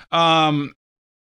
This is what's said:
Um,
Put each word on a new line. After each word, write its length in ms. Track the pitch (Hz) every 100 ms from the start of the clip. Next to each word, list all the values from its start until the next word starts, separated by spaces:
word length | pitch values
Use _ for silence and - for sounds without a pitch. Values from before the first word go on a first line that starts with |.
| -
Um, 640 | 165 165 160 156 147 143 - _ _ _ _